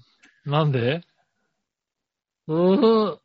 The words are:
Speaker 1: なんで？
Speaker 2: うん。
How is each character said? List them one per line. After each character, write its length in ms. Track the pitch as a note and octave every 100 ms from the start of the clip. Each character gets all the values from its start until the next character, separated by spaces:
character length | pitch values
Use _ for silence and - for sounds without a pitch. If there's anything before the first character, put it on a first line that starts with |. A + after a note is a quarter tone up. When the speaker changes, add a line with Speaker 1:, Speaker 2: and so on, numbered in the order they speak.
| _ _ _ _ C#3+
Speaker 1:
な 180 | D3
ん 80 | D3+
で？ 300 | C3 A#2+ E3 - _ _ _ _ _ _ _ _ _ _ _ _ _ -
Speaker 2:
う 640 | D#3+ F3+ G3 A3+ A3 G#3
ん。 80 | D3+